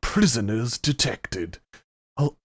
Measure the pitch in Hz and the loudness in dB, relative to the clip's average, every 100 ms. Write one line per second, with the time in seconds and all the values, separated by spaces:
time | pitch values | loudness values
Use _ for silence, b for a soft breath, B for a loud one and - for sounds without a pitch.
0 | - - 208 123 104 110 120 - - 147 | -4 4 4 4 0 -2 -2 -2 -2 0
1 | 143 120 - 95 85 - _ - B _ | -2 -4 -8 -8 -8 -10 _ -20 B _
2 | _ - 143 - | _ -2 -2 -2